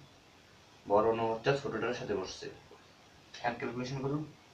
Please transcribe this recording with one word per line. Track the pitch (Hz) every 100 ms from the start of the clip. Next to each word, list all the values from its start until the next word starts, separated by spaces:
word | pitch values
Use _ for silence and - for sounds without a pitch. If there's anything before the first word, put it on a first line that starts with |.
| - - - - - - - - -
বড় | 101 110
অনুপাতটা | 113 113 113 139 139
ছোটটার | - 110 113
সাথে | 123 123 101
বসছে। | 92 - - - - - - - - - - -
এখন | 120 120
calculation | 120 120 123 135
করুন, | 135 151 156 - -